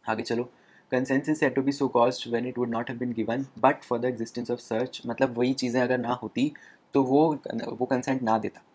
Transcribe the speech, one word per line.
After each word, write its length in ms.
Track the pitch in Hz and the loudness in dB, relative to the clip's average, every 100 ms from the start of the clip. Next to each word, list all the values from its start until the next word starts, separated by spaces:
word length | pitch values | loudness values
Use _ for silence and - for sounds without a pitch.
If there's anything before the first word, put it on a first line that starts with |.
| - | -4
आगे 140 | 110 | -4
चलो, 260 | 120 117 120 _ _ - _ | -2 -4 -4 _ _ -20 _
consent 360 | 131 131 135 135 | -2 2 0 2
is 140 | 151 | 2
said 140 | 143 127 | 2 2
to 40 | |
be 120 | 135 139 | 0 0
so 80 | 135 127 | 2 4
caused 360 | 120 127 123 | 4 2 -4
when 200 | 117 123 | -4 -4
it 40 | 123 | -4
would 140 | 120 117 | -2 -2
not 160 | 120 | -4
have 120 | 120 | -4
been 120 | 123 113 | -4 -2
given 440 | 110 120 135 - | -2 -2 -4 0
but 120 | 131 139 - | 2 2 -2
for 140 | 120 123 | -2 0
the 120 | 113 | -2
existence 400 | 113 - 120 123 | -6 -8 -6 -6
of 140 | - | -4
such, 340 | 113 127 - 120 | -4 -4 -6 -8
मतलब 320 | 117 135 117 | 0 0 2
वही 160 | 123 | 0
चीज़ें 280 | 135 127 123 | 0 0 0
अगर 160 | 123 127 | 2 0
ना 160 | 117 | 0
होती 400 | 123 107 - 143 147 - - _ | -4 -4 0 -2 -2 -20 -20 _
तो 100 | 139 | 0
वो, 360 | 127 135 160 143 - 113 | 4 6 4 2 -6 -6
वो 300 | - 113 123 | -6 -4 -2
कंसेंट 360 | 127 127 131 | 0 0 -2
ना 160 | 117 110 | 2 0
देता। 240 | 104 - _ | 0 -10 _